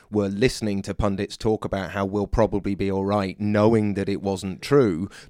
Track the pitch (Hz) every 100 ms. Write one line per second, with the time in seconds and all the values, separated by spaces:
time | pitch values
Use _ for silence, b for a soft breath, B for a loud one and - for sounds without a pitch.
0 | b 104 98 101 127 - 107 98 95 95
1 | 104 95 101 - 113 107 98 98 87 98
2 | 98 101 98 - 107 101 95 98 98 95
3 | 98 104 98 - 104 104 107 113 104 98
4 | 98 98 98 95 98 90 - 143 120 80
5 | 101 B B